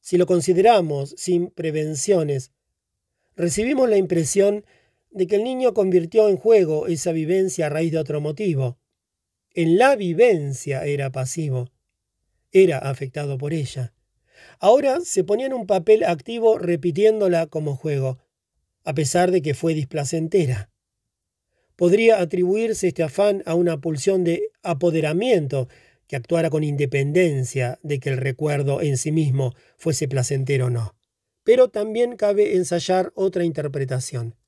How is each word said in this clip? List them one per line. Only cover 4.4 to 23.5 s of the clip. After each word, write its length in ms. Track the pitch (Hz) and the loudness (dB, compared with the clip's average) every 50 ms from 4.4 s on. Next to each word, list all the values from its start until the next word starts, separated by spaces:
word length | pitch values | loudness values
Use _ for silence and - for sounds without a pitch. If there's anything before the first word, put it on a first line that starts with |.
| 196 202 208 208 208 _ _ _ _ _ _ _ _ _ | 2 2 2 -2 -8 _ _ _ _ _ _ _ _ _
de 160 | _ 202 185 | _ -4 -2
que 100 | 165 208 | 0 0
el 80 | 202 220 | -2 -2
niño 280 | 254 262 254 254 240 | -2 -4 0 0 0
convirtió 560 | 190 214 196 190 180 180 165 165 - 220 214 208 | 2 2 0 2 2 2 0 2 2 4 4 4
en 80 | 196 | 4
juego 520 | - - 220 233 208 180 156 156 151 - - | 2 4 4 6 6 6 4 0 -2 -2 -2
esa 240 | 170 - - 175 | -4 -4 -2 -2
vivencia 540 | 165 160 156 151 180 190 190 185 - - 160 | -2 -2 0 0 0 0 0 0 -2 -2 -4
a 20 | 147 | -2
raíz 240 | 147 156 165 165 | -2 -2 -2 -2
de 60 | 147 160 | -2 -4
otro 220 | 156 147 151 151 | -4 -4 -4 -4
motivo. 580 | 147 151 156 - 214 196 160 135 131 123 120 _ _ _ _ _ _ _ _ _ _ _ _ _ _ _ _ | -4 -6 -6 -4 -2 -2 0 0 -2 -4 -6 _ _ _ _ _ _ _ _ _ _ _ _ _ _ _ _
En 240 | 175 170 165 170 196 | -2 2 4 4 6
la 180 | 247 269 285 | 6 4 4
vivencia 880 | 226 202 175 165 160 233 247 208 160 147 143 135 - - 143 135 131 - | 2 0 -4 2 4 4 4 4 2 0 -4 -6 -8 -6 -6 -6 -6 -4
era 260 | 143 143 139 139 135 | -4 -4 -4 -4 -6
pasivo, 580 | 131 135 131 127 - 165 160 147 131 127 123 127 _ _ _ _ _ _ _ _ _ _ _ _ _ _ _ _ | -6 -6 -6 -6 -6 -6 -4 -4 -4 -4 -6 -8 _ _ _ _ _ _ _ _ _ _ _ _ _ _ _ _
era 280 | - 190 190 180 156 131 | 4 4 4 4 4 -2
afectado 600 | - 135 139 - 143 135 _ 151 147 143 139 127 | -4 -6 -8 -6 -8 -12 _ -10 -8 -6 -6 -6
por 140 | 139 147 | -6 -6
ella. 420 | 165 160 143 - - 131 123 117 _ _ _ _ _ _ _ _ _ _ - - - _ | -4 -4 -6 -6 -6 -8 -8 -8 _ _ _ _ _ _ _ _ _ _ -20 -20 -16 _
Ahora 420 | - 190 233 277 277 277 262 339 | 4 4 4 4 4 2 0 -2
se 200 | 349 - - 196 | -4 -4 -2 -2
ponía 240 | 175 165 208 220 262 | 0 0 0 -2 -2
en 80 | 269 269 | -4 -4
un 120 | 247 214 | -6 -2
papel 360 | 185 208 185 160 - 214 220 | -2 -2 0 4 4 4 4
activo 560 | - 165 175 147 - - 233 233 226 226 220 - | 4 0 -2 -4 -6 -10 -6 0 2 2 2 2
repitiéndola 880 | 165 175 170 165 139 175 151 170 208 220 220 220 202 190 175 165 165 | 0 -2 -4 -2 -2 -4 0 4 4 4 4 4 2 2 2 0 0
como 300 | 156 - 160 151 147 143 | -2 -6 -6 -4 -4 -6
juego, 420 | 131 - 156 147 139 135 131 131 - _ _ _ _ _ _ _ _ _ _ _ _ _ | -4 -4 -4 -4 -2 -2 -4 -6 -8 _ _ _ _ _ _ _ _ _ _ _ _ _
a 80 | - | -8
pesar 380 | 139 147 156 127 - 180 180 180 | -4 -2 -2 0 2 2 2 2
de 100 | 180 180 | 2 0
que 140 | 139 151 139 | 0 -2 -6
fue 200 | - - 165 160 | -2 -2 -2 -2
displacentera. 960 | 156 143 - - 151 143 131 - 160 160 160 - 196 160 123 127 101 101 _ _ _ _ _ _ _ _ _ _ _ _ _ _ _ _ _ _ _ _ _ _ _ | -2 -4 -4 -6 -6 -6 -4 -4 -4 -4 0 0 0 2 2 -2 -4 -6 _ _ _ _ _ _ _ _ _ _ _ _ _ _ _ _ _ _ _ _ _ _ _
Podría 400 | 175 175 180 208 226 226 220 202 | 2 4 4 6 6 4 4 4
atribuirse 680 | 180 160 - 180 180 180 196 214 226 226 220 - - 180 | 2 -2 0 -2 0 0 0 0 0 -2 -2 -2 -2 -4
este 140 | - - | -2 -2
afán 400 | 165 156 - - 202 208 202 196 190 | -4 -4 0 0 0 0 0 -2 -4
a 80 | 180 | -2